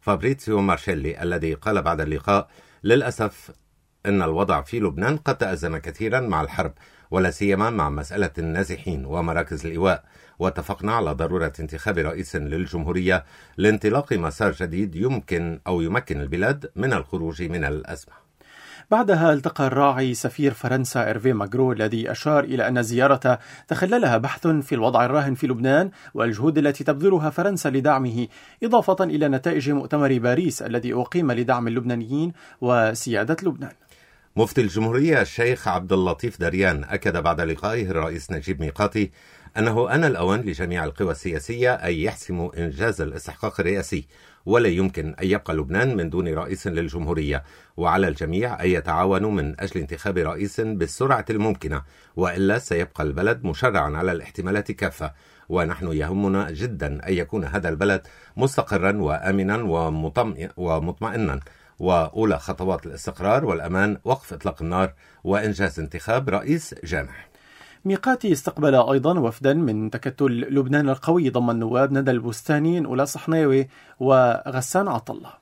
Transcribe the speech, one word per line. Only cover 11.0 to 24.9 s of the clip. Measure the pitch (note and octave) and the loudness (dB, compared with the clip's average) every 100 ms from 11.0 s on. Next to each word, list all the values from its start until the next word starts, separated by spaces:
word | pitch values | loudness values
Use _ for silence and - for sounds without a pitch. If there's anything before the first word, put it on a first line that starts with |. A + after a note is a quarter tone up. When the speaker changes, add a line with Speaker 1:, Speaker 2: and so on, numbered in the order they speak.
| F2 | -2
Speaker 1:
ضرورة | C#2 D#2+ F2+ D#2+ - | -2 -2 -2 -2 -6
انتخاب | D#2 D#2+ - F2 | -10 -6 -4 -2
رئيس | D#2 E2 F#2 E2 | -2 -4 -6 -6
للجمهورية | D2 D#2 F2+ F2 D2+ F2 F#2 F#2 - - - - | -4 -4 -4 -4 -2 0 2 0 0 -20 -18 2
لانطلاق | G2+ A2 G#2+ B2 C#3+ | 2 4 2 0 0
مسار | G#2+ E2 - G#2 | -2 -2 0 -2
جديد | F2 F2+ E2+ G2+ E2 | 0 -4 -2 -4 -2
يمكن | B2 B2+ - F2 E2+ E2 - | -2 -2 -2 -2 -2 -6 -4
أو | F2+ | -2
يمكن | E2 G2+ - C#2+ | 0 -2 -2 -6
البلاد | C#2 F2 G#2+ C#3+ - - | -4 0 0 -2 -6 -4
من | C3 | -2
الخروج | G2+ C2+ F2+ E2 D#2+ | -2 -4 -6 -6 -6
من | F2 F2 | -6 -2
الأزمة." | C#2+ D2+ - D#2+ - - _ _ - - - - - | -2 -4 -8 -14 -16 -20 _ _ -20 -20 -20 -20 0
Speaker 2:
بعدها | G#3+ G#3 E3+ E3 | 2 4 4 4
التقى | D3 D3+ - C3+ | 4 0 0 0
الراعي | C3+ C#3+ C3 C3 | 4 4 4 0
سفير | A#2 B2 - C#3 | -2 -4 0 0
فرنسا | A#2 B2 C3 B2+ C3 G#2+ | 0 -2 0 0 -2 -2
إيرفي | A2 B2 | 0 2
ماغرو، | A2+ G2+ B2 C3 | 2 0 2 2
الذي | A2 G#2+ A2+ A2 | 2 0 -2 -4
أشار | - D3+ D3 | -4 2 2
إلى | C#3 C3 A2+ | 2 0 2
أن | B2 | 0
الزيارة | A2+ A#2+ C3+ C3+ C3 A#2+ - - - | 0 4 4 4 4 0 -2 -20 -6
تخللها | E3 F#3 A#3+ F3+ A#2 | -2 2 2 4 2
بحث | C3+ - E3+ | 0 -2 2
في | D#3 C3+ C3+ | 2 0 2
الوضع | A2 | 4